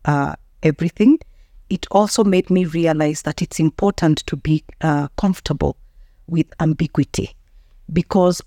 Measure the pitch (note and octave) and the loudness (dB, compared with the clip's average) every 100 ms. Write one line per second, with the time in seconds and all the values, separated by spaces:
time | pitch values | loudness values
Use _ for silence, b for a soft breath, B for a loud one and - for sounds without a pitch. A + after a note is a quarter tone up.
0 | - C#3+ C#3 D3+ _ _ D#3+ D3 E3+ - | -2 -2 -2 -8 _ _ -2 -2 -4 2
1 | A3 D#4 - - _ - - F#3+ - G3 | 4 4 0 -20 _ -18 -8 -8 -2 0
2 | G#3 - G3+ F#3 F3+ F3+ F3 E3 E3 D#3 | 2 4 4 4 2 0 0 0 0 0
3 | D3+ D3+ - - E3+ - D#3 - G3+ - | -2 -2 -6 -6 -6 -2 -2 0 -2 2
4 | E3 D3+ - D3 - D#3 - - D#3+ D3 | 0 0 -4 -6 -2 -2 -4 -6 -2 -2
5 | C#3+ - G3 F#3 - D#3+ C#3+ - - - | -4 -2 -2 -2 -6 -4 -4 -4 -14 -20
6 | - _ - E3 D#3+ - D#3+ D#3 E3 - | -20 _ -6 -4 -4 -2 -2 -2 -2 -2
7 | - - - - _ - _ - - D#3 | -4 -4 -8 -12 _ -20 _ -20 -6 -4
8 | - G3 F3+ F3 | 0 2 2 0